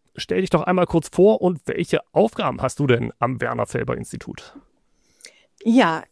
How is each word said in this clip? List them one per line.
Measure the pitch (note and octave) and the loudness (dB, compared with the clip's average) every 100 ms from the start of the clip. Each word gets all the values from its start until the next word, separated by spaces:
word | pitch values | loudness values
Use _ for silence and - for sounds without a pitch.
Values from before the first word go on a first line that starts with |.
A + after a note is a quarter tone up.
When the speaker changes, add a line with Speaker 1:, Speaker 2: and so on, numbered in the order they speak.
| _ - | _ -12
Speaker 1:
stell | - F3+ | -4 -4
dich | F#3 | 0
doch | E3 | 0
einmal | F3+ F#3 F3 | 2 0 2
kurz | E3 - | 0 0
vor | - G3+ A3+ | 4 4 4
und | F3+ E3+ - | 0 -2 -6
welche | - E3+ D3+ - | -6 -2 -2 0
Aufgaben | D#3 A3 - E3 - | 0 0 0 -4 -2
hast | C3 - | -4 0
du | C#3+ | 2
denn | A#2 A#2 - | 2 0 -4
am | B2 A#2+ | -4 -2
Werner-Felber-Institut? | A#2+ A#2+ A2+ B2 A#2 - A#2+ - - - - - _ _ _ _ _ _ - _ _ _ | -4 -4 -4 -4 -4 -6 -8 -14 -14 -16 -18 -20 _ _ _ _ _ _ -20 _ _ _
Speaker 2:
Ja, | A3+ A#3+ F3+ D#3+ - | 2 4 4 0 -8